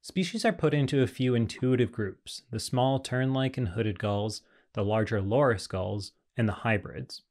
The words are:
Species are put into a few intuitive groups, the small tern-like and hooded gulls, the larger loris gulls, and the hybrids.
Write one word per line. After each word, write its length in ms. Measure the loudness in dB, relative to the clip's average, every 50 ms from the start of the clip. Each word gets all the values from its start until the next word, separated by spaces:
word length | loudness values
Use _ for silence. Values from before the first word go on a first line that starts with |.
Species 440 | _ -6 -2 -2 -2 -2 -4 0 0
are 80 | 0 0
put 200 | 2 0 2 2
into 300 | 2 2 2 4 2 2
a 40 |
few 280 | 2 2 0 0 2 4
intuitive 560 | 2 2 0 -2 -2 2 2 4 4 2 0
groups, 520 | 0 -4 -6 -6 -6 _ _ -16 -16 -16 _ _
the 80 | -8 -8
small 400 | -6 -2 0 2 2 2 2 0
tern-like 580 | -2 -2 -2 0 0 0 0 0 0 0 0
and 100 | -2 -4
hooded 320 | -2 0 0 -2 -2 -2 -2
gulls, 440 | -2 -2 0 0 0 -2 -4 -8 _ _ _ _ _ _ _
the 120 | -2 0
larger 360 | 2 2 2 2 2 0 -2
loris 460 | 0 2 2 4 4 4 2 0 -4
gulls, 460 | -6 -4 -4 -4 -2 -4 -6 -8 -10 _ _ _ _ _
and 100 | 0 0
the 60 | 0 0
hybrids. 680 | -2 0 0 0 0 -2 -6 -10 -10 -12 -12 -14 -20 _ _